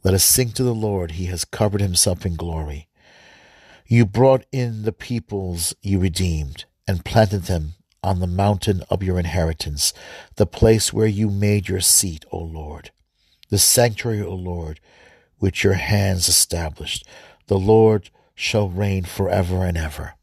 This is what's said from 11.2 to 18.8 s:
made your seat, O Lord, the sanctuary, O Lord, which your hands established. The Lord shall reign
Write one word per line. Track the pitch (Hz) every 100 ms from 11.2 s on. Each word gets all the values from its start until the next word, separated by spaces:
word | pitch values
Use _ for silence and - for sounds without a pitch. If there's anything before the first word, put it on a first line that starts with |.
| 107
made | 98 104 104 92
your | 95
seat, | - - 98 78 -
O | 87
Lord, | 82 80 76 73 - _ _ _ _ _ _
the | 101
sanctuary, | - - 120 104 120 107
O | 92
Lord, | 92 90 87 80 78 _ _ - _ _ _
which | 101 -
your | 98
hands | 98 - 104 98 92 87
established. | 87 - 87 80 73 76 - - - - _ -
The | 98
Lord | 95 110 110 107 - _ _
shall | - - 110 101
reign | 87